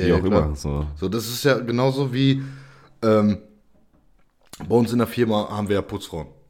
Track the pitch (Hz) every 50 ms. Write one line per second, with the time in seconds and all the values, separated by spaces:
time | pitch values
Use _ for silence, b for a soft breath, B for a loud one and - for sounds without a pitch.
0 | 92 87 92 92 92 95 101 95 78 76 73 73 - 73 71 71 76 73 71 76
1 | 92 95 98 117 107 113 120 - - 143 131 113 123 113 117 120 131 135 127 135
2 | 143 131 120 131 135 135 135 135 135 B B B B B B B B B B -
3 | - 110 110 107 104 104 101 - - - - _ _ _ _ _ _ _ _ _
4 | _ _ _ _ _ _ _ _ _ _ - - - 80 110 120 120 107 120 120
5 | 117 110 - 120 120 110 107 104 101 - 104 104 104 95 101 98 92 - 104 95
6 | - - 92 80 76 69 - _ _ _